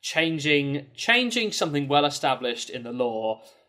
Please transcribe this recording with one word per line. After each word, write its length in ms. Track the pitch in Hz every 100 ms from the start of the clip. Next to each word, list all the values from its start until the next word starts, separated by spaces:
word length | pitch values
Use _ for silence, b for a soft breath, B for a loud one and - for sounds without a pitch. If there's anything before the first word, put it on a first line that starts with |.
changing, 840 | - 160 165 160 151 147 139 139 -
changing 560 | - - 240 247 240 214
something 360 | - 170 143 139
well 160 | 143
established 640 | 147 139 143 123 123 120 -
in 140 | 127
the 100 | 120
lore 480 | 123 120 110 110 110 b b